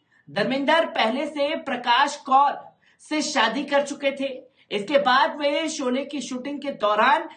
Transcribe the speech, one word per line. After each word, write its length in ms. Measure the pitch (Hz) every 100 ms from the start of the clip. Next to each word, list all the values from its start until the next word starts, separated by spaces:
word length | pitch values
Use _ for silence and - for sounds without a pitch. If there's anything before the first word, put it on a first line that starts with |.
| _ _ -
धर्मेंद्र 560 | 196 226 277 277 330 320
पहले 400 | - 220 262 302
से 280 | 294 285 320
प्रकाश 520 | 277 262 240 240 285 - -
कौर 340 | 262 285 - - _ _ _
से 200 | - 302
शादी 420 | - 262 220 262
कर 220 | - 285 285
चुके 240 | 285 277
थे। 160 | 254 269 254 - _ _
इसके 280 | 208 202 277
बाद 360 | 262 262 320 285
वे 320 | 285 302 320
शोले 340 | - 254 254
की 160 | 285 302
शूटिंग 400 | - 254 277 285
के 120 | 277 -
दौरान 500 | 208 208 247 320 -